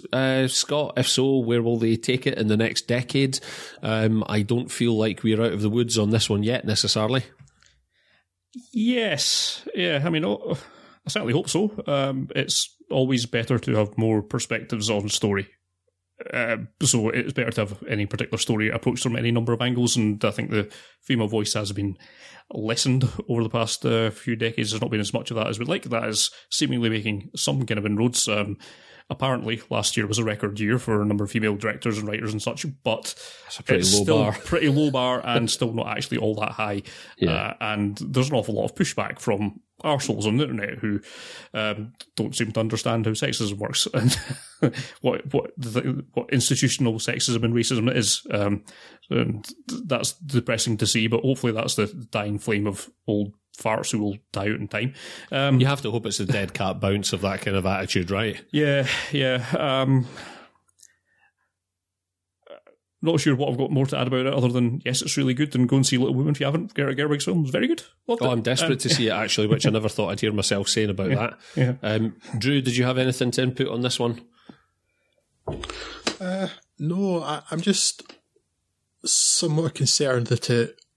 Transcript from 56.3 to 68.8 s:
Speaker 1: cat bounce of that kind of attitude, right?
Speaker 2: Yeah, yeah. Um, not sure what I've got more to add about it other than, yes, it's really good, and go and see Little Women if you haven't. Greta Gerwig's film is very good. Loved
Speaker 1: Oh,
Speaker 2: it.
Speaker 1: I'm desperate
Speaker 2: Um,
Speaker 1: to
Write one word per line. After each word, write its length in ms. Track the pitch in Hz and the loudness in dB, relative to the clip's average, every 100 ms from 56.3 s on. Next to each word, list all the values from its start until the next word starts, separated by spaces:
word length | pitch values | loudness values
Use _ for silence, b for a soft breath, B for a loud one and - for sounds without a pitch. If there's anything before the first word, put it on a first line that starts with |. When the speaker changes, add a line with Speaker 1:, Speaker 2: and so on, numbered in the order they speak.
| 104 98 - | 0 -2 -2
Speaker 1:
cat 240 | 95 - | -2 0
bounce 340 | 98 101 98 | 0 2 0
of 80 | 92 | 0
that 200 | 98 95 | 0 -2
kind 140 | 107 95 | -2 0
of 120 | 92 | 0
attitude, 420 | 95 101 98 87 | -2 0 -2 0
right? 340 | 98 110 - - | 0 -2 -4 -4
Speaker 2:
Yeah, 360 | 147 147 139 127 B B | 0 2 2 0 B B
yeah. 340 | 143 131 127 117 - | 0 0 0 -2 -2
Um, 480 | 143 131 135 131 123 B B B B B _ _ b b b b b b b _ _ _ _ _ _ _ _ _ - - _ _ _ - | 0 2 4 2 2 B B B B B _ _ b b b b b b b _ _ _ _ _ _ _ _ _ -20 -20 _ _ _ -4
not 200 | 160 160 | 0 2
sure 160 | 151 127 | 4 2
what 140 | 139 | 2
I've 60 | 123 | 0
got 100 | 131 | 0
more 140 | 139 135 | 2 2
to 120 | 135 | 0
add 100 | 123 | 0
about 180 | 127 135 | 0 0
it 80 | |
other 140 | 135 123 | 2 2
than, 340 | 123 120 131 | 2 0 0
yes, 200 | 120 123 | -2 -2
it's 140 | - 143 | -2 0
really 180 | 135 127 | 0 0
good, 180 | 147 123 | 0 2
and 140 | 123 | 4
go 60 | 135 | 4
and 100 | 131 | 4
see 120 | 127 | 4
Little 160 | 131 131 | 2 2
Women 160 | 147 | 0
if 60 | 147 | 0
you 80 | 139 | 0
haven't. 260 | 156 220 | -2 -4
Greta 220 | - 139 135 | -2 -2 0
Gerwig's 300 | 147 147 170 | 0 0 0
film 200 | 180 135 | 0 0
is 60 | |
very 160 | - 262 | 0 0
good. 160 | 339 - _ - | -2 -6 _ -4
Loved 160 | 233 | 0
Speaker 1:
Oh, 60 | 127 | 2
Speaker 2:
it. 20 | |
Speaker 1:
I'm 100 | 123 | 2
desperate 300 | 113 127 165 | 2 2 2
Speaker 2:
Um, 60 | |
Speaker 1:
to 100 | 131 | 0